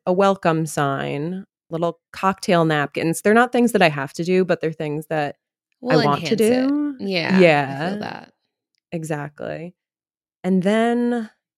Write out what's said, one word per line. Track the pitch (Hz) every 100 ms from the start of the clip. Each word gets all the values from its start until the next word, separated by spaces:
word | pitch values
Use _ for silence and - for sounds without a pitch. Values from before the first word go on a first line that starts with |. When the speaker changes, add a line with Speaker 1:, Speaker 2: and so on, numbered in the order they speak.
| -
Speaker 1:
a |
welcome | 180 196 196 175 160 160
sign, | - 139 139 139 143 160 185 - _ _
little | 165 170 165 _
cocktail | - 190 196 - 170
napkins. | 160 151 143 - 160 160
They're | 208
not | 226 240
things | 240 240
that | 208
I | 175
have | 147 139
to | -
do, | 170 185
but | 180 165
they're | 160
things | 156 156 147 156
that | 156 147 - _ _ _ _
Speaker 2:
We'll | 247 -
Speaker 1:
I |
want | 143 143 165
to |
Speaker 2:
enhance | 220
it. | 220 254 262
Speaker 1:
do. | 294 294 262
Speaker 2:
Yeah, | 196 180 156 190
I |
Speaker 1:
Yeah. | 170 147 135 135 170
Speaker 2:
feel | 208
that. | - - - _ _ _ _ _ _
Speaker 1:
Exactly. | 170 160 147 147 147 - 151 170 - _ _ _ _ _ _
And | 185 190
then | 180 220 233 240 240 240 220 _ _